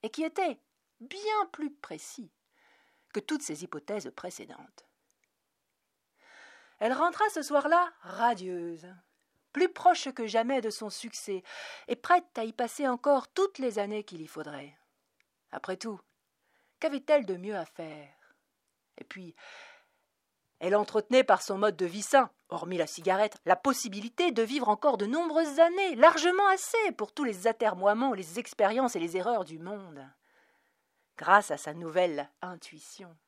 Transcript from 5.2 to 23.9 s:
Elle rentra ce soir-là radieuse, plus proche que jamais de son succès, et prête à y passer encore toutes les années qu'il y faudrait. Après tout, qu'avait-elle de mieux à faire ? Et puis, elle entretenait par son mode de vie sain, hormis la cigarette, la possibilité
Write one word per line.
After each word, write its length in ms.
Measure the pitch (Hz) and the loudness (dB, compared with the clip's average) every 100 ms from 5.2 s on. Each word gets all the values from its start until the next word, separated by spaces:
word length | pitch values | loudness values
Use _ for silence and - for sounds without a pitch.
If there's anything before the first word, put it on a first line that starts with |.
| _ _ _ _ _ _ _ _ _ _ _ - - - _ _ | _ _ _ _ _ _ _ _ _ _ _ -20 -20 -20 _ _
Elle 140 | 220 | -2
rentra 360 | 262 339 349 427 | 2 0 2 0
ce 120 | 339 | 0
soir-là 500 | 269 294 285 339 349 - | 0 0 4 4 2 -4
radieuse, 840 | 175 190 233 214 185 180 170 165 175 185 _ _ _ _ _ | -14 0 0 0 -4 -6 -8 -10 -16 -20 _ _ _ _ _
plus 160 | - 359 | 0 0
proche 440 | - 359 330 277 | 4 4 4 -2
que 160 | - 226 | -6 0
jamais 320 | 220 233 269 | 0 2 0
de 100 | 220 | -2
son 200 | - 214 | -6 -10
succès, 520 | - 233 - - 190 - - - - - | -12 -14 -12 -8 -8 -8 -16 -16 -16 -6
et 80 | 240 | -6
prête 420 | - 349 349 - | 2 2 2 -8
à 60 | |
y 80 | 226 | -8
passer 340 | - 240 - 277 | -4 -6 -2 -2
encore 400 | 247 285 277 - | 0 2 2 2
toutes 300 | - 392 392 | -2 -2 0
les 220 | 262 208 | -4 -2
années 240 | 202 214 | -4 -6
qu'il 180 | 208 170 | -8 -14
y 60 | 156 | -14
faudrait. 500 | - 147 143 143 143 _ _ _ _ _ _ _ | -12 -12 -12 -16 _ _ _ _ _ _ _ _
Après 260 | 135 - 185 | -12 -8 -8
tout, 240 | 233 190 _ _ _ _ _ _ _ _ | -8 -12 _ _ _ _ _ _ _ _
qu'avait-elle 480 | 320 277 - 294 202 | -4 -4 2 2 2
de 100 | 180 | -6
mieux 200 | 190 208 | -6 -8
à 100 | 160 | -10
faire ? 480 | - 160 151 143 _ _ _ _ _ _ _ _ - | -12 -14 -14 -20 _ _ _ _ _ _ _ _ -20
Et 80 | |
puis, 300 | - 190 180 - - - - - _ _ _ _ _ _ _ _ | -18 -16 -18 -20 -20 -20 -20 -20 _ _ _ _ _ _ _ _
elle 160 | 175 208 | 0 2
entretenait 480 | 208 214 208 247 | 2 -2 4 4
par 180 | 262 190 | 6 4
son 160 | - 196 | 4 0
mode 180 | 214 165 | 0 0
de 100 | 180 | -4
vie 160 | 190 | -4
sain, 280 | 202 277 240 _ _ | 4 4 4 _ _
hormis 280 | 170 170 180 | -10 -6 -2
la 100 | 156 | -2
cigarette, 520 | - 185 190 214 - | -2 0 2 2 -2
la 120 | - 185 | 2 4
possibilité 720 | 277 262 233 | 4 0 -4